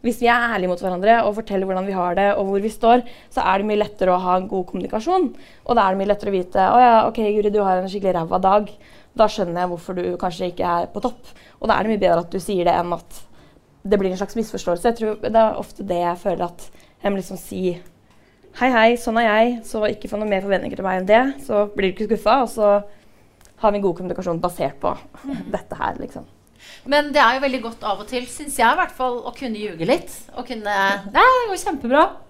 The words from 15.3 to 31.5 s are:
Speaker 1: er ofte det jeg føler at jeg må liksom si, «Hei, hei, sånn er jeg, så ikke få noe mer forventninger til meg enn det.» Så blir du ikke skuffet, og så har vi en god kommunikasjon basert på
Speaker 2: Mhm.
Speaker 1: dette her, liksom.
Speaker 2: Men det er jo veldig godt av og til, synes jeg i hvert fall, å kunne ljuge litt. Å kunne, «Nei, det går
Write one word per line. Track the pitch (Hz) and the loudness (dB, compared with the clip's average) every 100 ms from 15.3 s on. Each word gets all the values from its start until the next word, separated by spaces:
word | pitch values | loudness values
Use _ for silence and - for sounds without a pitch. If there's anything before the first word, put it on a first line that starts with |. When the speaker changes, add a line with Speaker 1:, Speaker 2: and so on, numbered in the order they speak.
| 220 | 2
Speaker 1:
er | 220 - | 2 0
ofte | - - | -10 -12
det | 196 175 | -4 -2
jeg | 175 175 | -2 -2
føler | 202 170 175 | -4 -4 -6
at | - - - - _ | -8 -20 -20 -20 _
jeg | 202 | -4
må | 196 | -2
liksom | 185 190 | -6 -12
si, | - 196 185 170 - _ _ _ _ _ _ | -10 -4 -4 -4 -12 _ _ _ _ _ _
«Hei, | - 254 | -2 2
hei, | 233 226 240 | 4 4 4
sånn | - 226 | 0 0
er | 233 | 2
jeg, | 214 233 240 - | 4 2 0 -6
så | 220 | -2
ikke | 214 214 - | -2 -2 -8
få | 208 | -6
noe | 214 | -2
mer | 190 | -2
forventninger | 196 190 - - | 0 -2 -2 -6
til | 190 | -4
meg | 185 | -2
enn | 185 | 4
det.» | 220 269 277 | 4 4 -4
Så | - 208 208 - | -2 -2 0 -2
blir | 190 | -4
du | 180 | -2
ikke | 214 | -2
skuffet, | 220 208 262 233 | 0 2 2 0
og | |
så | 226 208 202 202 - _ _ _ _ - _ | 0 2 2 -2 -20 _ _ _ _ -20 _
har | 220 | 0
vi | 208 | 2
en | |
god | 196 165 | -2 -2
kommunikasjon | 180 175 185 170 | -6 -6 -4 -2
basert | 175 170 139 - | -4 -4 -6 -2
på | - - - - 269 | -4 -4 -12 -16 -10
Speaker 2:
Mhm. | 254 - | -10 -8
Speaker 1:
dette | 202 - - | -8 -8 -6
her, | - - | -6 -6
liksom. | - - - _ _ _ - - | -12 -14 -18 _ _ _ -20 -18
Speaker 2:
Men | - 285 294 | 0 0 2
det | 285 | 4
er | 233 | 4
jo | 262 | 4
veldig | 277 254 | -2 -4
godt | 233 226 | -8 -8
av | 214 196 | -6 -6
og | 214 | -6
til, | 247 247 | -8 -8
synes | - 294 - | -14 -10 2
jeg | 233 | 2
i | 311 | 4
hvert | 349 | -2
fall, | - 254 240 | -2 -4 -4
å | 240 | -10
kunne | - 262 214 | -10 -8 -6
ljuge | 208 165 170 | -8 -4 0
litt. | 294 - - - - | 0 -2 -18 -14 -14
Å | |
kunne, | - 226 208 202 196 202 196 | -10 -8 -4 0 0 -2 0
«Nei, | 302 | 6
det | 480 508 | 6 6
går | 466 | 0